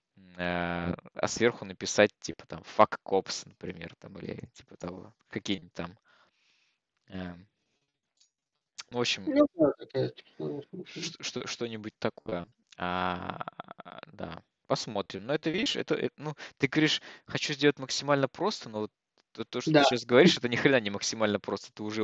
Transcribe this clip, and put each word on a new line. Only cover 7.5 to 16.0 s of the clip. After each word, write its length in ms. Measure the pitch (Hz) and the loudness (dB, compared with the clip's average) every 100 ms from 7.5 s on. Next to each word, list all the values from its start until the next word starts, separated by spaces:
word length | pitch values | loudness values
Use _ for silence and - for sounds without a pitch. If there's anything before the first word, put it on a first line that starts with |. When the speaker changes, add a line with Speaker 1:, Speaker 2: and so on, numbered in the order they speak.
| _ _ _ _ _ _ _ _ _ _ _ _ - - | _ _ _ _ _ _ _ _ _ _ _ _ -20 -8
Speaker 1:
ну, 80 | 123 | -2
в 20 | |
общем 320 | 123 - 196 | -2 -2 0
Speaker 2:
Ну 120 | 277 294 359 | 4 4 4
да, 160 | 302 - | 2 2
такая, 320 | - 131 127 | -6 -4 -4
типа, 180 | - - _ | -4 -20 _
ну, 240 | 78 71 - | -6 -6 -10
в 80 | 92 | -14
общем. 40 | - | -14
Speaker 1:
ш-, 240 | - 175 - | -10 -10 -8
что, 260 | - 123 - | -8 -6 -8
что-нибудь 460 | - 117 110 107 - | -6 -6 -6 -10 -4
такое. 480 | 113 - - 90 87 _ _ - | -4 -4 -8 -6 -8 _ _ -8
А, 680 | 90 90 90 90 87 - - - - - - - - | -4 0 0 -2 -6 -8 -10 -12 -16 -16 -18 -18 -18
да, 340 | 107 - 165 _ _ _ | -12 -10 -12 _ _ _
посмотрим. 580 | 135 - 104 - 95 107 | -4 -2 -6 -6 -8 -4
Но 80 | 151 | -4
это, 140 | 165 | -2
видишь, 260 | 170 269 - | -2 -2 -4
это, 200 | - | -2
э, 140 | 156 | -2